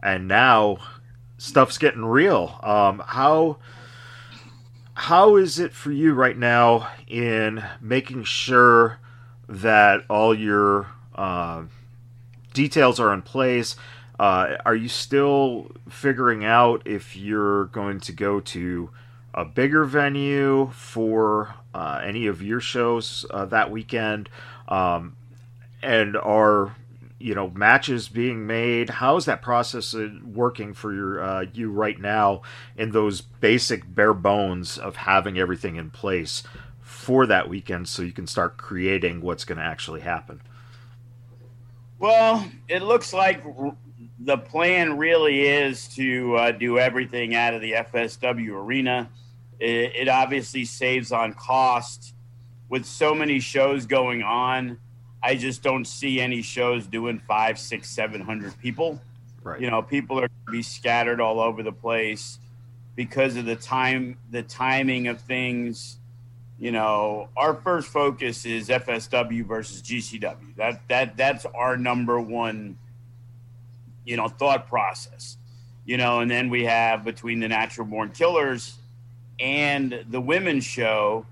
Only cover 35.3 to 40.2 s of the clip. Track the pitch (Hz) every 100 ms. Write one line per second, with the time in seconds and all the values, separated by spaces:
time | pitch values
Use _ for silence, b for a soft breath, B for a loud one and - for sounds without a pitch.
35.3 | 92 92 90 98 82 80 - 98 92 78
36.3 | - B B B B - - - 127 127
37.3 | 95 - 95 - 90 90 - 87 87 87
38.3 | - 87 - - 92 92 95 87 87 87
39.3 | 82 - 80 80 80 - 80 87 85